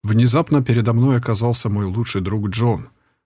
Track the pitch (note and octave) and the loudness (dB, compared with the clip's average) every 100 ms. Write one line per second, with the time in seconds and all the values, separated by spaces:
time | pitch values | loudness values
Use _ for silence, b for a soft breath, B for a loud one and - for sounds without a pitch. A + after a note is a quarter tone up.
0 | G#2 A2 B2 C3 E3 D3 B2+ A#2 A2 A#2 | 2 2 4 2 2 0 2 0 2 2
1 | C3 B2 A#2+ G#2 A#2 A#2 A2+ G2+ G2+ G2 | 2 2 0 -2 -2 -2 -2 -2 -2 -4
2 | A#2 G2+ F#2 G#2+ G#2 G2+ A#2 F#2 - _ | -4 -4 -4 -4 -4 0 0 -2 -6 _
3 | _ _ | _ _